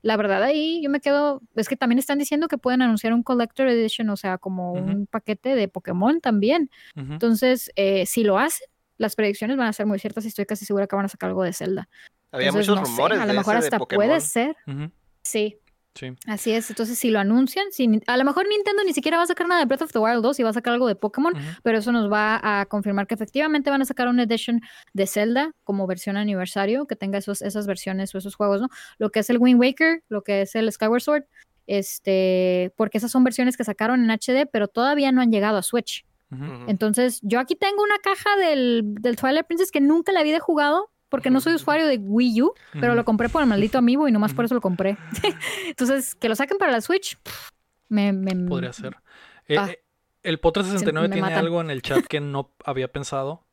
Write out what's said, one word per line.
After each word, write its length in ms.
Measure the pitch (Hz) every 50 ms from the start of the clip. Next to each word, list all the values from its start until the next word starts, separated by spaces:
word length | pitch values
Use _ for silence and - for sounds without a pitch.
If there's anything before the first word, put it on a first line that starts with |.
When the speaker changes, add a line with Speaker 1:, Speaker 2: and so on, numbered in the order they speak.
| -
Speaker 1:
La 140 | 214 220
verdad, 240 | 208 208 202 190 190
ahí 400 | 208 262 294 302 302 320 330 339
yo 80 | 302 277
me 100 | 277 285
quedo, 420 | - 285 277 285 294 294 277 269 226 _ _
es 120 | 220 214 -
que 60 | 269
también 240 | - 262 247 233 254
están 180 | 277 - 285
diciendo 300 | 285 294 - 294 294 330
que 100 | 320 -
pueden 240 | 262 _ 247 247 254
anunciar 320 | 254 240 220 214 - 226 226
un 80 | 233 233
Collector 440 | - 254 240 233 226 _ - 269
Edition, 420 | 262 240 233 226 220 - - 226 214
o 80 | 202
sea, 200 | 196 - 196 185 185
como 340 | - 190 185 185 180 175 175
Speaker 2:
Ujú. 80 | 180 185
Speaker 1:
un 220 | 190 196 202 202
paquete 460 | - - 220 _ - 214 - _ 254 269
de 120 | 247 202
Pokémon 540 | 196 _ 185 _ - 180 180 190 247 302 339
también. 500 | - 254 226 202 196 226 294 349 302 262 _ - - - -
Speaker 2:
Ujú. 180 | 156 135 131 143
Speaker 1:
Entonces, 580 | 160 233 233 226 208 262 254 254 240 - - -
eh, 300 | - 196 196 196 196 185
si 160 | - - 233 226
lo 160 | 208 190 196
hacen, 280 | 254 320 - - - _ _ _ _ _ _
las 180 | _ 220 208 -
predicciones 420 | - 214 208 208 - 220 220 277
van 100 | 269 240
a 60 | 220 208
ser 120 | - 208
muy 140 | 214 208 196
ciertas 260 | - 214 - 233 208
y 40 | 220
estoy 160 | - - 202
casi 200 | - 214 202 208
segura 220 | - 208 196 202
que 80 | 196 -
van 100 | 196 196
a 40 | 196
sacar 200 | - - - 185
algo 140 | 185 185 185
de 100 | 185 196
Zelda. 340 | - - 180 190 170 180 _ _ - - - _ _ _ _
Speaker 3:
Había 160 | - 131 131
Speaker 1:
Entonces, 220 | 139 143 208 208 196
Speaker 3:
muchos 120 | 208 190
Speaker 1:
no 40 | -
sé, 60 | 127 117
Speaker 3:
rumores 260 | 120 139 170 214 196
Speaker 1:
a 60 | -
lo 60 | 208 202
Speaker 3:
de 40 |
Speaker 1:
mejor 160 | 202 190 214 208
Speaker 3:
ese 60 | 240
de 60 | 240
Speaker 1:
hasta 100 | - 240
Speaker 3:
Pokémon. 300 | 214 - - - 202 208
Speaker 1:
puede 140 | 233 311 320
ser. 340 | - - - 233 240 285 311 _ _
Speaker 2:
Ujú. 240 | - 139 139 147 160 _ _ _ _ _ _ _
Speaker 1:
Sí. 340 | - - 220 214 214 208 _ _ _ _ _ _ _ _
Speaker 2:
Sí. 180 | - - 127 127 _ -
Speaker 1:
Así 280 | - 214 202 - 233 220
es, 160 | 226 220 -
entonces 280 | 214 - 226 220 240
si 120 | - - 240
lo 80 | 220 208
anuncian, 460 | 196 196 220 247 269 254 - 381 403 403 -
si 120 | - 262
ni-, 140 | 233 214 214 -
a 80 | - 247
lo 80 | 254 262
mejor 240 | 277 277 359 370
Nintendo 340 | 403 415 415 403 415 392 403 415
ni 80 | 370 294
siquiera 240 | 294 - 311 330
va 60 | 339 349
a 40 |
sacar 180 | 339 349 - 349
nada 140 | 339 359 349
de 60 | 302
Breath 160 | 233 269 269
of 100 | 330 311
the 80 | - 240
Wild 220 | 214 220 240 240
dos 180 | 220 247 285 -
y 40 | 247
va 80 | 220
a 20 | 208
sacar 180 | 233 233 247
algo 160 | 240 240 254
de 80 | 240 202
Pokémon, 380 | - - 208 - - 285 339 349
Speaker 2:
Ujú. 80 | 151 143 156 170 - _
Speaker 1:
pero 160 | 233 220 220
eso 120 | 208 240
nos 180 | 240 233 214 202
va 300 | 208 214 214 214 220 226
a 240 | - 214 208 202 196
confirmar 400 | - - 208 202 214 202 202 196
que 60 | - 226
efectivamente 540 | 208 220 208 _ 269 302 311 302 294 269 285
van 120 | 277 269
a 40 | 269
sacar 220 | 262 269 - 247
una 160 | 247 247 247 240
edition 380 | 214 233 226 - - 240 233 226 - - - - _ _
de 120 | 196 196
Zelda 460 | 190 - 208 208 226 240 262 294 320 - _ _
como 220 | - 202 196 190
versión 280 | 185 185 180 - 208 196
aniversario, 720 | 202 208 208 202 185 180 185 - 202 196 202 233 269 294
que 80 | 285 226
tenga 220 | - - 196 190
esos, 240 | 196 196 - 202 -
esas 260 | - 208 196 214 202
versiones 480 | 202 190 180 - 196 190 190 196 190 -
o 40 | 190
esos 160 | 185 196 -
juegos, 260 | _ 208 202 202 196
¿no? 80 | 233 262 - - - - - _
Lo 100 | 220 208
que 100 | - 220
es 100 | 208 -
el 80 | 247
Wind 220 | 240 240 247 254 240
Waker, 420 | 247 262 269 - 320 320 330 330 _
lo 140 | _ 220 208 -
que 200 | - 202 196 196
es 120 | 196 -
el 160 | 226 226 220
Skyward 300 | 202 - 220 214 226 247
Sword, 220 | - - 302 302 285 _ _ - - _ _ _ _
este, 1040 | - 196 202 196 - - - _ 196 190 190 190 185 185 185 185 185 180 180 180 185 _
porque 200 | _ 220 208 -
esas 140 | 220 220 233
son 140 | - 262 254
versiones 320 | 254 240 - 247 254 247
que 80 | - 240
sacaron 360 | - 196 - 214 226 254 254
en 100 | 240 226
H 200 | 220 214 - -
D, 140 | 254 269 294
pero 240 | 285 - 220 208 202
todavía 420 | _ 233 240 269 294 294 277 269
no 80 | 254 254
han 80 | 254 233
llegado 280 | 220 202 196 214 214
a 40 | 196
Switch. 440 | 180 - - 240 - - - - _ _ _ _ _ _
Speaker 2:
Ujú. 100 | 139 127 143
Speaker 3:
Ujú. 200 | 147 135 120 123 233
Speaker 1:
Entonces, 500 | 208 185 220 214 208 240 247 254 240 -
yo 160 | - 202 220 240
aquí 140 | 262 - 349
tengo 280 | - 415 392 403 403 415
una 140 | 415 415 403
caja 360 | - - 392 - - 415 403
del, 460 | 392 381 330 302 277 254 247 240 233 220
del 320 | 208 208 208 220 247 233
Twilight 280 | - - 262 285 311 330
Princess 260 | _ 339 330 370 330
que 100 | - 302
nunca 320 | 277 285 311 339 330 - 392
la 80 | 349
había 180 | 302 302 302 330
jugado, 500 | 311 - 330 294 294 285 302 359 415 - _ _ _ _
porque 200 | - 269 - 262
no 120 | 254 269
soy 100 | - 330 339
Speaker 3:
Ujú. 80 | 320 -
Speaker 1:
usuario 240 | - 294 311 320
de 100 | 302 269
Wii 440 | 226 202 196 202 226 254 247 220 220 262
U, 100 | 359 508 _ - -
pero 160 | - 151 240 240 240
Speaker 2:
Ujú. 20 |
Speaker 1:
lo 80 | 233 233
compré 240 | - 220 208 233
por 140 | 240 - 330
el 60 | 294 247
maldito 280 | 214 196 202 214 -
Amiibo 300 | 262 247 240 247 277 302
y 60 | 285 226
nomás 180 | 208 208 202 135
por 120 | 131 240
Speaker 2:
Ujú. 0 |
Speaker 1:
eso 100 | 226 254
lo 60 | 240
compré. 340 | - 190 180 - 190 196 202 - - -
<laughs> 340 | 226 - - 415 - - - - - 403 381
Entonces, 480 | 349 302 - 254 240 269 269 262 - -
que 140 | _ - 226
lo 60 | 220
saquen 220 | 208 269 277 403
para 140 | 392 392 320
la 80 | 254 226
Switch, 380 | 214 - 339 392 392 - -
pff, 320 | _ _ - - - - - _ _ _ _ _ _ _ _
me, 240 | 214 208 202 202 196
me, 200 | 190 190 190 185 180 180
Speaker 2:
Podría 240 | 180 180 - - 123
ser. 240 | 117 - - 131 - _ _ _ - - - - - - _
Eh, 120 | - 147
Speaker 1:
ah, 100 | 202 202 190
Speaker 2:
eh, 120 | - - _ _ _ _ _ _ _ _ _
el 160 | 190 160 151
Potro 240 | - 165 165 202 196
sesenta 260 | 185 202 190 170 160
y 40 | 151
nueve 140 | 156 165
Speaker 1:
se, 20 | 202
me 60 | 196
Speaker 2:
tiene 120 | 196 190
Speaker 1:
matan. 120 | 190 - -
Speaker 2:
algo 200 | 190 170 170 170
en 100 | 165 160
el 120 | 139 131
chat 240 | - - 135 131 -
que 160 | - - 147
no 300 | 143 143 139 139 123 _ _ _ -
había 260 | - 135 131 131 127
pensado. 540 | _ 143 135 - - 135 135 139 160 170 _ _